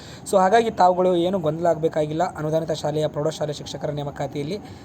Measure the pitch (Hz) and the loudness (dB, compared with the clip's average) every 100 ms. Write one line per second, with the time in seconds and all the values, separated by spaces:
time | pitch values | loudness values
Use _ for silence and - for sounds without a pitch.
0 | - - - 196 185 226 226 214 180 180 | -18 -16 0 4 6 6 4 4 4 6
1 | 185 175 175 196 151 160 170 156 160 160 | 4 4 2 0 0 0 0 2 0 0
2 | 151 156 175 - 151 160 165 156 151 151 | -2 0 -2 -2 -2 0 0 -2 -2 -2
3 | 151 151 151 - 151 143 135 143 151 147 | -2 -2 -4 -4 -6 -6 -10 -6 -6 -6
4 | 143 - 143 147 143 202 - - | -8 -6 -6 -6 -6 -8 -10 -18